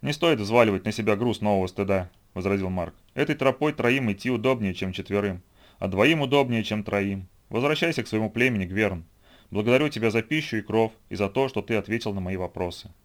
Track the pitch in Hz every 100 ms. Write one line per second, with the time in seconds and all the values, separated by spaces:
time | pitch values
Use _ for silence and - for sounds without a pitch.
0 | 131 147 165 143 101 117 117 95 - 104
1 | 107 101 123 - 104 98 92 - 98 98
2 | 90 _ _ - 92 101 95 92 82 -
3 | _ - 147 147 135 127 151 - 120 131
4 | 123 98 123 123 117 131 101 90 95 92
5 | 95 101 101 87 - _ - _ 101 95
6 | 120 160 139 143 135 117 107 107 101 101
7 | 101 98 95 _ _ 110 139 151 170 156
8 | 110 110 110 113 127 113 90 95 107 90
9 | 80 _ _ - _ 95 107 127 151 120
10 | 113 110 113 151 151 113 101 110 110 -
11 | _ 92 101 127 135 120 - 110 101 113
12 | 113 98 92 95 90 - 90 87 - -